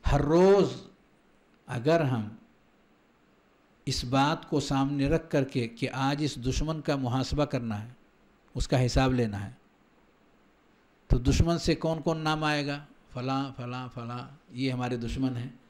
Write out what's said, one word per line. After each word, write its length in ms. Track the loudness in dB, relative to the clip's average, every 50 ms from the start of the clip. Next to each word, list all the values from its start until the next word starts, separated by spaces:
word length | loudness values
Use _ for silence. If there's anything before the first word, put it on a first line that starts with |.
| 2
हर 140 | 2 2 2
रोज़ 560 | 4 4 6 6 8 8 8 8 6 2 0 -8 -14 -20 -20 _ _ _ _ _ _ _ _ _ _ _ _ _ _ -8
अगर 340 | -8 -2 2 2 2 4
हम 360 | 2 2 0 -2 -4 -6 -10 -16 -20 _ _ _ _ _ _ _ _ _ _ _ _ _ _ _ _ _ _ _ _ _ _ _ _ _ _ _ _
इस 180 | -4 -4 -4 -4
बात 400 | 0 2 2 2 2 0 -2 -4
को 160 | -2 -2 -2
सामने 480 | 0 0 0 0 0 0 0 0 2 2
रख 200 | 2 0 0 0
करके 400 | 0 0 0 0 -2 -4 -4 -4
कि 180 | -4 -6 -6
आज 360 | -4 -2 -2 -2 -2 0 0
इस 160 | -2 -4 -4 -4
दुश्मन 420 | -4 -2 0 0 0 -2 -2 -4
का 160 | -2 -2 -2
मुहासबा 480 | 0 0 0 0 0 -2 0 0 -2 0
करना 300 | 0 -2 -4 -4 -4 -6
है, 220 | -6 -8 -12 -16 -20 -20 _ _ _ _ _ _ _ _ _ _
उसका 220 | -4 -2 0 2 2
हिसाब 340 | 2 2 4 2 2 4
लेना 260 | 2 2 0 0 -2 -6
है, 200 | -8 -10 -14 _ _ _ _ _ _ _ _ _ _ _ _ _ _ _ _ _ _ _ _ _ _ _ _ _ _ _ _ _ _ _
तो 80 | 2 2
दुश्मन 380 | 4 2 4 4 4 2 2
से 180 | 0 2 0 0
कौन 260 | 0 0 -2 -2 -2
कौन 180 | -2 -2 -2 0
नाम 260 | 0 -2 -2 0 0
आएगा? 420 | 0 0 0 -2 -4 -6 -8 -10 -18 -20 -20 _ _
फलां, 420 | -10 -6 -4 -2 -2 -2 -4 -6
फलां, 360 | -10 -10 -10 -10 -10 -10 -12 -12
फलां, 680 | -12 -12 -10 -10 -10 -10 -12 -14 -18 -20 _ -16 -6
ये 160 | -4 -2 -2
हमारे 260 | -2 -2 -2 -2 -4
दुश्मन 400 | -4 -4 -6 -4 -2 -2 -2 -2
हैं। 240 | -4 -8 -10 -12 -18 _